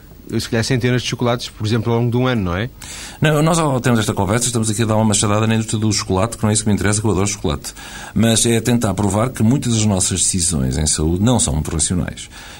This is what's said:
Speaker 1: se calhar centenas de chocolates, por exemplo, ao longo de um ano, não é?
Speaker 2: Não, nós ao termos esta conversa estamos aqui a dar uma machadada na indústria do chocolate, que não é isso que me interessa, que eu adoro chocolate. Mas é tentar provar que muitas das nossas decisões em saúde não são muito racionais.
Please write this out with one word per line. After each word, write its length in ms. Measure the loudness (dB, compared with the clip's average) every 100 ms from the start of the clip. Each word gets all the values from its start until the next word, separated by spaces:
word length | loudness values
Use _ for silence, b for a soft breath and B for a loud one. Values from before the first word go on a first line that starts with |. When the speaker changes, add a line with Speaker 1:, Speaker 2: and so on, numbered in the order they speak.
| B -20 -6 -4
Speaker 1:
se 80 | -2
calhar 160 | -2
centenas 380 | 0 0 0 0
de 80 | -2
chocolates, 400 | -2 -2 -2 -4
por 160 | -6 -2
exemplo, 260 | 0 2
ao 80 | 0
longo 120 | 2
de 40 | 0
um 120 | 0
ano, 160 | 0
não 120 | 0 -2
é? 140 | -4 -8 B B B B
Speaker 2:
Não, 220 | 2 2
nós 160 | 2 2
ao 240 | 2 0
termos 180 | 2 2
esta 140 | 2
conversa 320 | 0 0 0 0
estamos 240 | -2 -2
aqui 140 | 0
a 20 | 0
dar 100 | 2
uma 80 |
machadada 440 | 2 2 2 2 2
na 80 | 2
indústria 240 | 0 0
do 120 | 0
chocolate, 460 | 0 0 0 0 0
que 60 |
não 80 | 0
é 20 |
isso 100 | 0
que 60 | 2
me 60 | 2
interessa, 260 | 2 0
que 60 | 0
eu 40 |
adoro 160 | 0 0
chocolate. 460 | -2 -4 -4 -6 -16 B B B
Mas 320 | 0 2 2 2
é 160 | 2
tentar 320 | 2 0 0
provar 380 | 0 0 2 0
que 100 | 2
muitas 320 | 2 2 0
das 100 | 0
nossas 380 | 2 2 0 0
decisões 560 | -2 0 0 0 0 0
em 80 | 0
saúde 380 | 0 0 2
não 160 | 2 2
são 140 | 2
muito 180 | -2 -2
racionais. 580 | -2 -2 -2 -4 -8 -14 B B B